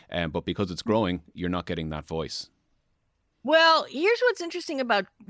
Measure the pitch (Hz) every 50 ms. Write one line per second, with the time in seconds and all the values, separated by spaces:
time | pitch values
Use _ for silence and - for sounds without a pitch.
0 | - _ - 87 85 80 73 87 - - 87 - 104 90 90 80 - - 104 113
1 | 110 90 90 87 82 - _ - 87 87 90 90 85 - 90 82 80 78 78 76
2 | 73 - 82 80 78 - - - - - _ _ _ _ _ _ _ _ _ _
3 | _ _ _ _ _ _ _ _ _ 247 302 320 330 330 330 302 - - - 254
4 | 320 403 480 466 494 494 415 - 349 339 - 359 - - 320 269 262 233 226 202
5 | 185 - _ _ - -